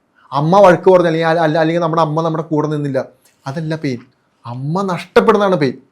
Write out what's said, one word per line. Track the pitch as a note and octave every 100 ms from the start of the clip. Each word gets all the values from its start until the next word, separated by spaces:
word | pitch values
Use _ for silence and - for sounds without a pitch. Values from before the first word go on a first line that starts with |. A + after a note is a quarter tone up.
| _ _ -
അമ്മ | C3 D3+ G3
വഴക്ക് | G3 E3 F#3+
പറഞ്ഞു, | F#3 E3+
അല്ലെങ്കിൽ | D#3+ E3
അല്ല-, | E3
അല്ല-, | D#3+ D#3+
അല്ലെങ്കിൽ | D#3+ E3+
നമ്മുടെ | E3+ E3
അമ്മ | D#3+ D3+
നമ്മുടെ | E3 D#3+
കൂടെ | D#3 D3+ D3
നിന്നില്ല, | D3+ D3 C3+ - _ _ _ -
അതല്ല | C#3 D#3 D#3
പെയിൻ. | D#3 A#2+ - _ _ _ A#2
അമ്മ | A#2+ C#3 E3+
നഷ്ടപ്പെടുന്നതാണ് | G3 F3 - - G3 G#3+ G3+ F3+
പെയിൻ. | C#3 A#2+ _